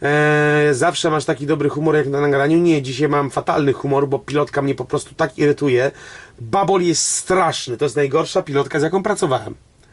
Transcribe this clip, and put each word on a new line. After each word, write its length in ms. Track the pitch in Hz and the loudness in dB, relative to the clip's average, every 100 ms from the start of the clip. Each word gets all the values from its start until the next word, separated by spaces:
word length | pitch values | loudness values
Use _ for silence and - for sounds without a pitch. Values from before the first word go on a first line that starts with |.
E, 720 | 143 147 151 151 147 151 147 | 0 2 2 2 2 2 2
zawsze 360 | 127 - - 170 | 2 0 2 0
masz 140 | 156 | 0
taki 220 | 147 143 143 | -2 -4 -2
dobry 220 | 151 143 | 0 0
humor 280 | 135 156 151 | 0 2 2
jak 100 | 135 | 0
na 140 | 139 | 0
nagraniu? 380 | 147 139 143 165 | 0 2 2 4
Nie, 240 | 175 151 | 4 2
dzisiaj 260 | 131 127 147 | 0 -2 0
mam 220 | 143 139 | 0 0
fatalny 420 | - - 160 139 | -4 -2 0 0
humor, 360 | 123 139 139 139 | 0 0 0 0
bo 100 | 135 | -2
pilotka 440 | - 147 143 143 | -2 -2 0 -2
mnie 120 | 139 | -2
po 100 | 127 | -4
prostu 300 | 123 143 - | -4 -6 -6
tak 240 | - 160 - | -4 -4 0
irytuje. 520 | 147 143 143 123 135 - - - - - | 0 2 2 2 0 -4 -16 -20 -20 -18
Babol 420 | 113 196 190 190 | -4 0 2 2
jest 200 | 175 156 - | 2 0 -2
straszny, 680 | - - 185 165 - - 117 | -4 0 0 2 -2 -8 -4
to 80 | |
jest 120 | 147 147 | -2 0
najgorsza 460 | 139 156 151 185 | 0 0 0 -2
pilotka, 380 | 185 143 135 151 | -2 -2 -2 0
z 20 | |
jaką 200 | 156 190 | 0 0
pracowałem. 520 | 214 196 170 127 107 - _ _ _ | -2 -2 0 -2 -4 -14 _ _ _